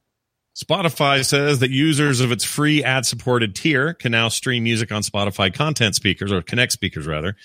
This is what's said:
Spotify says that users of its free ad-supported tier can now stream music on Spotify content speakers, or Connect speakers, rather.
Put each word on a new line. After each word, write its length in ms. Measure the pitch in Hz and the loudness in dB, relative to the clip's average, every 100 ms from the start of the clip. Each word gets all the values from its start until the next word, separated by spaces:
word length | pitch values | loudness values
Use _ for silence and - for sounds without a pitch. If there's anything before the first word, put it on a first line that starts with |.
| _ _ _ _ _ | _ _ _ _ _
Spotify 720 | - - 175 170 - 143 135 | -16 -4 -2 0 0 2 2
says 360 | 127 143 147 135 | 2 2 2 2
that 100 | 131 | 2
users 500 | 135 160 143 147 123 | 2 2 2 2 2
of 120 | 127 | 0
its 120 | 98 | 0
free 380 | - - 147 151 | -2 0 2 2
ad-supported 720 | 123 131 120 120 127 123 110 | 2 0 -2 -4 0 0 0
tier 400 | - 160 135 151 | -2 0 0 0
can 180 | 165 123 | -2 -2
now 160 | 117 113 | 0 0
stream 360 | - 135 120 | -2 -2 -2
music 260 | 117 110 110 | 0 0 -2
on 80 | 107 | -4
Spotify 540 | - 104 101 98 98 | -4 -2 -2 0 -2
content 400 | - 156 139 110 | 0 -2 2 0
speakers, 380 | - 101 85 98 | 2 0 -2 -2
or 100 | 92 | -2
Connect 300 | - 117 123 | -2 -2 0
speakers, 340 | - 95 80 73 | -2 -4 -6 -6
rather. 300 | 76 87 104 | -4 -4 -8